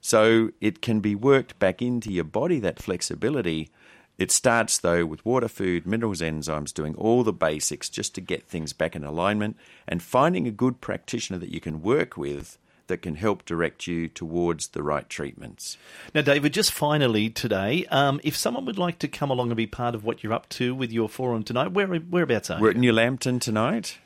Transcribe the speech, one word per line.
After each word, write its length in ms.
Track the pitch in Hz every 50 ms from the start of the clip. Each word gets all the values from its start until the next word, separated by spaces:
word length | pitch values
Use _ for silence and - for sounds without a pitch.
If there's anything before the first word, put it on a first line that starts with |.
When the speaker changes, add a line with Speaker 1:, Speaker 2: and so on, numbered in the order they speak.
Speaker 1:
So 480 | - - - 110 107 113 113 113 113 - - _
it 220 | - 107 98 -
can 180 | - - 113 107
be 140 | 98 107 101
worked 440 | 101 113 135 139 135 - - - _
back 220 | 104 95 92 -
into 300 | 127 123 123 120 113 107
your 120 | 98 87 82
body, 360 | 78 - 107 131 175 180 139
that 220 | 104 87 78 -
flexibility. 880 | - - 92 87 - - - 73 71 117 151 139 107 87 80 80 78 - _ _ _ - - - _ _ _ -
It 140 | 92 90
starts, 460 | - - - 127 117 117 110 110 - -
though, 280 | - 87 85 87 85
with 200 | 80 78 - _
water, 220 | 110 123 131 120 113
food, 380 | - - 101 92 87 85 80
minerals, 360 | 90 104 113 117 110 98 78
enzymes, 520 | 82 80 78 78 76 80 78 76 73 73 -
doing 220 | - 76 76 78
all 280 | - 95 110 120 127 123
the 100 | 113 92
basics 560 | 87 82 80 78 76 - - 73 71 - -
just 240 | - - 104 - _
to 60 | -
get 220 | 92 - 90 - -
things 300 | _ - 85 78 73 -
back 220 | _ 80 82 -
in 80 | 82 73
alignment, 540 | 71 76 82 87 98 104 107 107 107 - _ - - - - _ -
and 160 | - 87 -
finding 440 | - - 127 139 165 180 180 151 123
a 40 |
good 300 | 107 101 120 127 123 -
practitioner 580 | - - - - _ - - - - - 95 90
that 140 | 85 - -
you 60 | 82
can 220 | - 85 78 78
work 360 | 78 98 127 147 - - - 90
with 400 | 73 69 71 71 - - - _ _ _ _ _ _ -
that 140 | 90 87
can 140 | - 90 76
help 300 | 76 95 110 101 90 -
direct 420 | - 85 82 85 78 - _ - -
you 200 | 85 85 82 78
towards 600 | _ - 90 80 80 87 87 85 85 76 - -
the 140 | - 73 73
right 240 | 73 73 71 - _
treatments. 680 | - - 76 71 - - - - - _ - - - - - - - - - - _
Speaker 2:
Now, 80 | 156
David, 320 | 143 139 143 147 143 147 -
just 200 | 196 214 - -
finally 560 | - 151 147 151 151 143 123 110 107 104 113
today, 560 | 110 - - 120 104 95 95 104 131 180 180 -
um, 300 | - 135 143 143 139 143 -
if 120 | 147 143
someone 300 | - - 214 240 269 269
would 120 | 254 220 196
like 220 | 180 175 170 _
to 80 | - 143
come 240 | - - 147 139
along 200 | 131 123 123 120
and 60 | 117 110
be 100 | 113 104
part 280 | - - 120 120 117
of 80 | 110 104
what 180 | 113 117 -
you're 120 | - 104 110
up 160 | 117 - _
to 260 | - - 123 123 127
with 160 | 135 131 120
your 160 | 113 117 113 107
forum 360 | - - 131 127 120 113 107
tonight, 280 | - 117 123 139 190
where, 160 | 180 202 202 190
whereabouts 600 | 180 165 165 175 175 175 170 - 120 104 - -
are 100 | 87 80
Speaker 1:
We're 80 | 107 110
Speaker 2:
you? 80 | 92
Speaker 1:
at 20 | 117
New 160 | 123 123 113
Lambton 460 | 110 113 120 135 127 - 135 123 123
tonight. 580 | - 123 107 107 110 131 196 233 95 - - - _